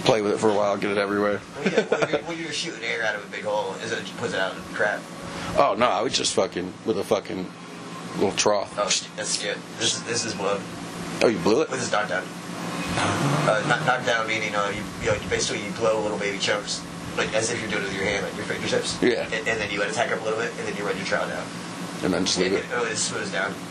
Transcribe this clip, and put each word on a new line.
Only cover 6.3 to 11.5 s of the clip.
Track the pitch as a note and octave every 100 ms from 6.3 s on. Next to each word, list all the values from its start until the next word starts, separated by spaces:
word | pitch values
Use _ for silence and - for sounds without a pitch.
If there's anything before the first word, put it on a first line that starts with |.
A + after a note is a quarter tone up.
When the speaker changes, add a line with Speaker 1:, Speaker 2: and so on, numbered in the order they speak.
Speaker 1:
fucking | - F#2+ - F2+ - -
with | G2
a |
fucking | - G2+ - F#2 F#2 - - - - - - -
little | G2
trough. | E2+ G#2+ G2+ G2 G2+
Speaker 2:
Oh, | G2+
sh-, | - - G#2
that's | G#2 -
shit. | G#2 F2 - -
This | A#2 -
is, |
this | - - A2
is | F#2+
blood. | G2 G2 - - - - - -
Speaker 1:
Oh, | A#2+
you | G#2
blew | F2+